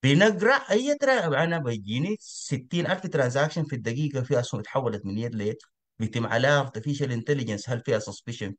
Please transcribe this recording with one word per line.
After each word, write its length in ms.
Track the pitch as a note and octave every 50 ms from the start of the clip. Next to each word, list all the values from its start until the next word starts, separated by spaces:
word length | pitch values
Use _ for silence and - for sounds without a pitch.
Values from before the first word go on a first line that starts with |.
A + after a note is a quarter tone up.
| -
بنقرا 500 | C3+ C#3+ E3 G#3 A3 G3+ F3 G#3+ A#3+ C#4
اي 420 | B3 - - F#3+ A3+ B3+ C#4+ D4
ترا-، 380 | C#4+ C#4 C4+ C4 A#3 F3 D#3+ C#3 C#3 E3
انا 140 | E3+ E3+ E3
بيجيني 580 | C#3 A#2+ A#2 G#2 F#2+ G2+ A2+ B2+ D#3+ G3+ G#3+ -
ستين 680 | - - - - - - D3 C3+ - - E3+ E3+ E3
ألف 200 | - F#3 F#3+ -
ترانزاكشن 560 | F3+ - C#3+ B2+ B2 B2 C#3 D3+ D3+ - E3+ D3+
في 120 | - C3+
الدقيقة، 480 | B2 G#2 A2+ A#2 C#3 D#3 C#3 C#3 C3 B2
في 160 | - C#3 A#2+
اسهم 200 | A#2+ - B2 G2+
اتحولت 460 | G#2 - - C#3 A#2 A#2 G#2 G#2 -
من 120 | G2 G2
يد 180 | A2 A#2 A#2 A#2
ليد، 200 | G#2+ G2+ G#2+ A2+ - - _ _ _ _ _ _ -
بيتم 260 | A2 G#2+ - A#2+ A2+
عليها 320 | G#2 A2+ A#2 C3 C#3+ D3 C#3+
ارتفيشال 520 | C3 B2 - A2 - C#3+ C#3+ C#3+ C#3+ C3
انتليجنس، 580 | A#2+ A#2 - - D3 C3+ B2+ A2+ G#2 G2+ - A#2+
هل 120 | A#2+ G#2+ -
فيها 140 | C#3 A2+ G#2+
سسبشن، 540 | - G2+ F#2+ - - - A#2+ - G#2 F#2+ G2